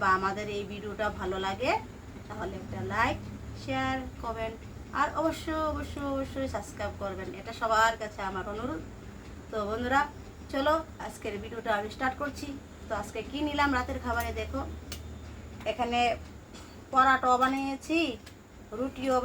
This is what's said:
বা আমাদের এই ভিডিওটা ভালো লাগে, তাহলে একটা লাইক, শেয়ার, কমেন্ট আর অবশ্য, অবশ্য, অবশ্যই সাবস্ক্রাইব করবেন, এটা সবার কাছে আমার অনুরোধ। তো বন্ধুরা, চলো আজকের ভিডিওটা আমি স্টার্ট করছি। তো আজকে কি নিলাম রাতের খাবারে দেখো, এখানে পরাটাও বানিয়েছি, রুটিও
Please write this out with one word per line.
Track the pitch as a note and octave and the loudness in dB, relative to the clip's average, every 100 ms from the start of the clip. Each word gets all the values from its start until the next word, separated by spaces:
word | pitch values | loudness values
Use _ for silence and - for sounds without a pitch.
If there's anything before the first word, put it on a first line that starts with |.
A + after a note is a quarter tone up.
বা | G3 F#3 | 6 6
আমাদের | G3 G3+ G#3 G3+ | 4 0 -2 -4
এই | F#3+ | -4
ভিডিওটা | G#3 G#3 G3 G#3 G#3 | -6 -4 0 0 0
ভালো | F#3+ F#3+ F#3+ | -2 0 0
লাগে, | G3 C4+ G#4+ - - - - - | 0 2 2 0 -12 -12 -12 -10
তাহলে | G#3 F3 F#3 | -6 -6 -6
একটা | - - F#3 | -6 -6 -2
লাইক, | G3+ B3 D4 - - - - | 2 2 2 -6 -10 -10 -8
শেয়ার, | C4+ C4 C4 C4 B3+ - | -4 0 0 0 -4 -6
কমেন্ট | A#3+ A3+ A3+ A3+ - - - - | -4 -2 -4 -6 -12 -12 -4 0
আর | D4 D4 | 2 4
অবশ্য, | D#4+ - - D#4 D#4 | 2 2 0 0 2
অবশ্য, | C#4+ C#4+ D4 C#4 | 0 -4 -4 -2
অবশ্যই | C4+ C4 C4+ C4 G#3 | 0 -2 -2 -2 -2
সাবস্ক্রাইব | G3+ - G3+ - | -6 -4 -4 -2
করবেন, | G3+ F#3+ F3+ F#3 | -4 -4 -6 -8
এটা | G#3+ A3+ | -8 -2
সবার | A3+ A3 A3+ A3+ | 4 8 6 6
কাছে | G#3 - G3 | -2 -4 -4
আমার | F#3+ G3+ | -2 -4
অনুরোধ। | G#3+ B3+ D#4+ - - - - - - - | -4 -2 -4 -6 -12 -14 -14 -14 -14 -6
তো | A3 G3+ | -2 -2
বন্ধুরা, | A3+ B3 C#4 C#4+ - - - - | 0 4 4 4 -2 -14 -14 -4
চলো | C#4 C#4+ D#4+ - - G#3 | 2 4 4 2 -8 -10
আজকের | - A3 G3+ | -8 -6 -6
ভিডিওটা | A3 A3+ A3+ G3+ | -6 -4 0 0
আমি | G#3+ - | 0 0
স্টার্ট | C4 B3+ | 0 0
করছি। | C#4+ - C#4+ B3 - - - | -4 -4 -8 -8 -12 -12 -4
তো | G#3 | -4
আজকে | G#3 A3+ G#3+ | -2 -6 -4
কি | C#4+ D4+ | -2 0
নিলাম | D4 C#4 B3+ | 4 4 4
রাতের | B3 B3 A#3+ | 2 -2 0
খাবারে | A#3 A3+ A3 | 0 0 -2
দেখো, | A3 C4+ - - - - - - - - - - G#3+ | -2 -2 -4 -6 -10 -10 -10 -12 -12 -12 -12 -6 -2
এখানে | A3 A#3+ A#3+ A#3+ A3 - - - - - - - | 0 2 6 4 2 -4 -14 -16 -16 -16 -16 2
পরাটাও | C4 C4 B3+ B3+ B3 | 6 8 8 8 6
বানিয়েছি, | C4 C4+ C4+ C4+ - E4 D4+ A3 - - - - - G#3+ | 6 4 0 -2 2 2 4 0 -8 -18 -18 -18 -8 -4
রুটিও | C4 C4 C4 B3+ | -4 -2 2 4